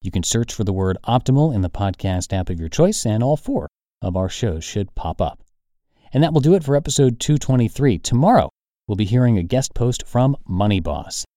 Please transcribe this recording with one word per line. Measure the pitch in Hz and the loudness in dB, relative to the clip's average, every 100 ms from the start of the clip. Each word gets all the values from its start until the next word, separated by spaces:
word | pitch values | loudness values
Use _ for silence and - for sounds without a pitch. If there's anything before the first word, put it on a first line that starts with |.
You | 95 | -4
can | 92 | -4
search | 85 113 117 | -2 -2 -2
for | - | -2
the | 101 | -2
word | 95 95 92 | 0 0 -2
optimal | - 123 - 131 156 | 0 0 2 2 2
in | 117 | 2
the | 92 | -2
podcast | - 101 95 98 92 87 | -2 -4 -2 -2 -2 -2
app | 95 90 | -4 -4
of | 87 | -6
your | 82 | -6
choice, | - 175 214 | 2 2 2
and | 113 107 | 0 0
all | 123 151 | 0 0
four | - 277 73 _ _ _ | -2 -6 -6 _ _ _
of | 95 90 | -4 -2
our | 92 | -4
shows | - 117 80 | -2 -4 -4
should | - - 101 | -6 -6 -6
pop | - 82 82 | -6 -8 -4
up. | 85 - - _ _ _ _ _ _ | -4 -4 -20 _ _ _ _ _ _
And | 131 | 0
that | 156 | 2
will | 156 | 2
do | 139 | 4
it | 190 | 2
for | 143 143 | 2 0
episode | 147 135 135 117 | 0 2 2 2
two | - 147 | 0 -2
twenty-three. | - 131 117 - 139 92 | 2 2 2 2 0 0
Tomorrow, | - 120 170 233 71 _ _ _ - | 0 2 4 4 2 _ _ _ -6
we'll | 101 | -2
be | |
hearing | 104 123 123 107 | 0 2 4 2
a | |
guest | 87 123 127 | 2 -2 -2
post | - 120 127 - | -2 -2 -2 -4
from | 123 131 139 - | 2 2 0 -4
Money | 92 104 101 | -2 2 0
Boss. | 80 71 71 - - | -2 -6 -8 -12 -12